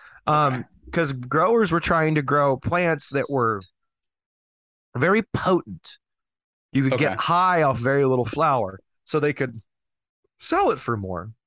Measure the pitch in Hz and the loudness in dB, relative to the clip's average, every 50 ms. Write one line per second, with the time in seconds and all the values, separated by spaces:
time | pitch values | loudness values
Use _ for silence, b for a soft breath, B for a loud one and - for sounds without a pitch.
0 | B B B B B - 151 151 151 139 127 123 - - _ _ - - - 175 | B B B B B 0 2 2 2 2 0 -2 -6 -10 _ _ -18 -6 -2 -2
1 | 165 139 135 127 123 123 131 156 170 202 233 233 220 170 160 170 - - 175 165 | -2 -2 -4 -8 -6 -2 0 2 2 4 4 2 2 2 2 0 2 2 2 2
2 | 156 160 156 151 139 131 139 147 143 139 135 123 - - 170 175 180 170 160 143 | 2 2 2 0 0 2 2 2 4 2 2 0 -2 -2 -2 0 2 0 0 -2
3 | - - 135 139 120 - 139 131 120 113 107 98 92 - _ _ _ _ _ _ | -4 -4 -2 -4 -2 -2 0 0 0 0 0 -2 -6 -12 _ _ _ _ _ _
4 | _ _ _ _ _ _ _ _ _ _ _ _ _ _ _ _ _ _ - 127 | _ _ _ _ _ _ _ _ _ _ _ _ _ _ _ _ _ _ -4 0
5 | 139 175 196 220 220 - - - - 180 190 170 - - 185 160 - - - - | 2 2 2 2 0 -2 -6 -4 0 0 0 0 0 -4 -12 -16 -16 -18 -20 -20
6 | _ _ _ _ _ _ _ _ _ _ _ _ _ _ - 135 135 135 127 123 | _ _ _ _ _ _ _ _ _ _ _ _ _ _ -2 0 2 2 2 0
7 | 151 143 95 - - - 170 175 185 185 180 170 156 139 131 117 117 131 139 139 | 0 0 -2 -2 -2 0 2 2 2 2 2 2 2 2 0 0 0 0 0 2
8 | 143 131 131 123 120 110 - 143 160 156 139 123 104 92 95 98 - _ _ _ | 2 2 2 0 0 -2 -2 0 0 0 0 0 -2 -4 -8 -12 -20 _ _ _
9 | _ - - 156 143 147 139 - 139 123 113 113 - _ _ _ _ _ _ _ | _ -6 -2 -2 0 0 -2 -2 -4 -6 -6 -10 -20 _ _ _ _ _ _ _
10 | _ _ _ _ _ _ _ _ - - 330 359 403 311 180 131 - - 120 104 | _ _ _ _ _ _ _ _ -6 -2 0 2 2 2 0 -2 -2 -4 -4 -4
11 | 95 92 92 85 87 110 113 - _ | -4 -6 -8 -8 -8 -10 -14 -20 _